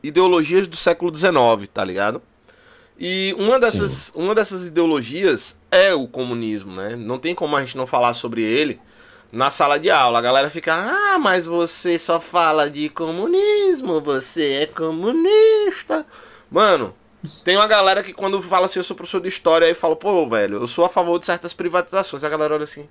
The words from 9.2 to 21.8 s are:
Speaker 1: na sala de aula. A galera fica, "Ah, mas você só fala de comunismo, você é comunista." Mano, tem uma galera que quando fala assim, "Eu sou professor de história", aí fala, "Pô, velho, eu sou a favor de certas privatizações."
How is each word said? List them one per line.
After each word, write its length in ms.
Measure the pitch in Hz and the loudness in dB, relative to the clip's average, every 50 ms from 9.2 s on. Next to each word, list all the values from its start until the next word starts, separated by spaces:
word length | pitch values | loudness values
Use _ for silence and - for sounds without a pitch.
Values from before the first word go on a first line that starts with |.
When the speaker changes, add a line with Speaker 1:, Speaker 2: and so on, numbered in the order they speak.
| _ _ | _ _
Speaker 1:
na 180 | - 113 131 143 | -4 -2 -2 -2
sala 300 | - - 160 143 143 147 | 0 0 2 2 2 2
de 100 | 156 175 | 2 2
aula. 300 | 160 151 131 123 117 117 | 4 4 4 4 2 2
A 20 | |
galera 280 | 117 123 127 135 139 151 | 2 4 2 2 2 0
fica, 240 | 147 165 - 165 160 | -4 -6 -2 -2 -2
"Ah, 440 | 170 190 226 320 392 415 415 392 370 | -2 -2 -2 -2 -2 0 2 0 2
mas 260 | 285 202 185 185 170 | 2 2 2 0 0
você 520 | 165 170 170 170 170 - - - 180 175 165 | -2 -2 -2 -2 -2 -4 -6 -2 -2 -2 -2
só 220 | - - 170 170 | 0 -2 -2 -2
fala 500 | - - - 175 170 160 156 156 147 147 | -2 -2 0 2 2 4 4 2 0 0
de 200 | 147 143 151 151 | -2 -6 -8 -8
comunismo, 1120 | - - 165 160 165 175 202 330 349 381 403 415 415 415 403 381 359 269 254 190 170 156 | -6 -6 -6 -6 -4 -4 -2 0 0 2 2 2 2 2 2 2 0 0 -2 -2 -2 -2
você 500 | 143 147 139 131 131 - - - 156 143 139 135 151 | 0 -2 -2 -2 -4 -6 -4 -2 0 0 0 0 -2
é 20 | |
comunista." 1400 | 151 - - 165 160 160 160 180 220 254 320 330 370 427 427 440 440 440 427 415 392 - - - _ - 320 302 _ - - - - - - _ _ | -4 -4 -6 -4 -4 -4 -2 -2 -2 0 2 2 4 6 6 6 6 6 4 2 0 -4 -6 -8 _ -6 -6 -6 _ -18 -20 -20 -20 -20 -20 _ _
Mano, 440 | - 160 214 208 185 151 120 95 87 _ _ _ _ _ - 147 - - - | 2 4 4 4 4 2 0 -4 -8 _ _ _ _ _ -16 -16 -16 -8 -2
tem 120 | 180 185 | 0 4
uma 120 | 202 214 214 | 4 4 4
galera 340 | 214 208 196 190 190 196 196 | 4 4 4 4 2 2 0
que 100 | 190 175 | -6 -10
quando 260 | - 196 196 190 196 | -6 -4 -2 -2 -4
fala 240 | 175 175 190 185 185 | -4 0 0 2 2
assim, 140 | 185 - 185 | 0 -2 -4
"Eu 40 | 180 | -6
sou 120 | - 190 | -6 -8
professor 260 | - 170 - - 190 | -12 -12 -6 -6 -6
de 80 | 175 185 | -6 -4
história", 380 | 185 - _ 170 160 165 165 165 | -8 -2 _ 4 4 6 6 4
aí 60 | 170 | 2
fala, 200 | 165 - 165 160 | 0 0 -2 -2
"Pô, 320 | 156 - 202 202 180 160 123 | 0 -2 0 2 2 2 2
velho, 280 | 110 110 104 98 101 104 | 2 0 0 0 -2 -4
eu 100 | 110 120 | -6 -6
sou 160 | - - 170 | 0 0 0
a 40 | 180 | 2
favor 300 | - - 180 170 170 175 | 2 0 0 2 0 -2
de 60 | - - | -2 -4
certas 260 | 175 175 - 170 - | -6 -6 -6 -14 -10
privatizações." 680 | - 185 175 165 180 | -6 -6 -2 -2 -2